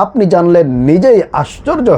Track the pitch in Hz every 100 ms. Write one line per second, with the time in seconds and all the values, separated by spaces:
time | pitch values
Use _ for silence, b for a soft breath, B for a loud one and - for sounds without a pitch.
0 | 196 262 190 175 170 175 151 127 131 175
1 | 262 233 240 - 147 - - 311 240